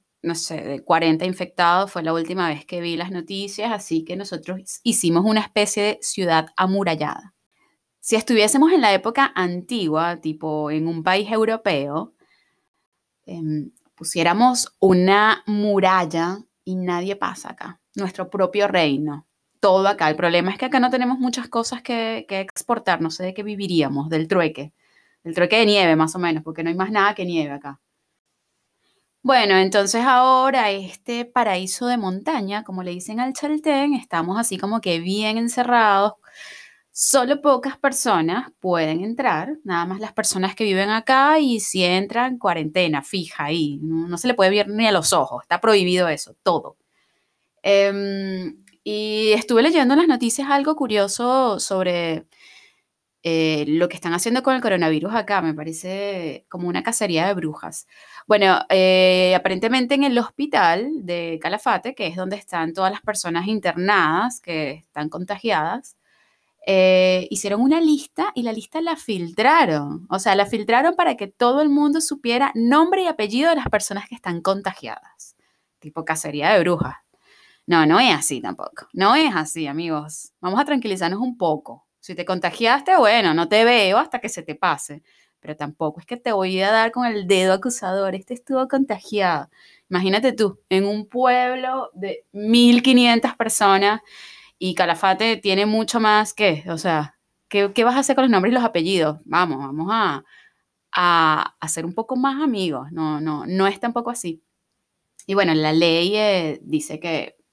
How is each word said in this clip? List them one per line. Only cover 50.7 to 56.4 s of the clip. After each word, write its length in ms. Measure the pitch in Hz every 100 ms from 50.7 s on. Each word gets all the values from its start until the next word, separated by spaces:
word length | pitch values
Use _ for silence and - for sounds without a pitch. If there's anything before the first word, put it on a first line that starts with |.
| 302
curioso 840 | 254 208 202 196 240 262 254 190
sobre, 680 | - 190 185 175 170 160 - _ - - _ _ _ _ _ _
eh, 420 | 165 165 160 156 143
lo 200 | 156 175
que 80 | 175
están 160 | 180
haciendo 300 | 170 233 247
con 120 | 254
el 60 | 262
coronavirus 540 | 226 185 165 156 175
acá, 260 | 226 214 202
me 140 | 165
parece 920 | 156 151 160 180 190 202 190 165 135